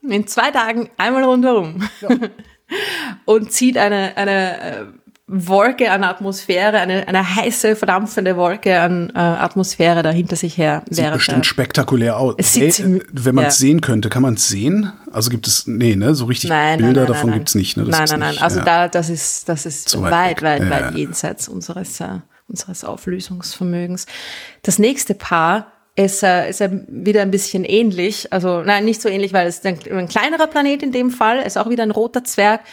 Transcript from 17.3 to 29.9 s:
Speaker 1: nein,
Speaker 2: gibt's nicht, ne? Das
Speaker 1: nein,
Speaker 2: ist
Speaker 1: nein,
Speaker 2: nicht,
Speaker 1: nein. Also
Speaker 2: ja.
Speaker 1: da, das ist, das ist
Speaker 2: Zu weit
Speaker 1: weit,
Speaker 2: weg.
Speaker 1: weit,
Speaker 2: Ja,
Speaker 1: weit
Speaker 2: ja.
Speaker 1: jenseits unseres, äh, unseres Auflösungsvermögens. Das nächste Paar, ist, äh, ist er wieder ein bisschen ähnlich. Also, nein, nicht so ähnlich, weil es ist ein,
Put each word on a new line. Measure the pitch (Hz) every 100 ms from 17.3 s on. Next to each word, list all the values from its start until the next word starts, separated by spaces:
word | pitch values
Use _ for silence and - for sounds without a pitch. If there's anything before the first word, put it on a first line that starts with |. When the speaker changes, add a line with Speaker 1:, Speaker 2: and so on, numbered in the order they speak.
Speaker 1:
nein, | 107
Speaker 2:
gibt's | -
nicht, | 107 95 -
ne? |
Das | 110
Speaker 1:
nein, | 160
Speaker 2:
ist | 156
Speaker 1:
nein, | 151
Speaker 2:
nicht, | 151 147
Speaker 1:
nein. |
Also | 165 180
Speaker 2:
ja. |
Speaker 1:
da, | - 170 175
das | 175 165
ist, | 165 - - -
das | 165 165
ist | 147 -
Speaker 2:
Zu | -
weit | 98
Speaker 1:
weit, | 170 180 165
Speaker 2:
weg. |
Speaker 1:
weit, | 156 147
Speaker 2:
Ja, | 185
Speaker 1:
weit | 139 127
Speaker 2:
ja. | 156
Speaker 1:
jenseits | 147 160 160 - -
unseres, | 185 170 180 180 -
äh, | 180 190 - _ _
unseres | 185 - 180
Auflösungsvermögens. | - - - 180 185 180 175 - 185 175 175 180 - - - - - -
Das | - 180
nächste | 208 269 -
Paar, | 202 - 170 165 196 214 _ _ -
ist, | 196 196
äh, | 196 180 -
ist | -
er | 202 190 -
wieder | - 160 208
ein | 196
bisschen | 190 - 190
ähnlich. | 185 208 233 180 180 214 -
Also, | 190 180 175
nein, | 175 208
nicht | 214 220
so | 226
ähnlich, | 196 196
weil | 185 175
es | 170
ist | 196
ein, | 175 -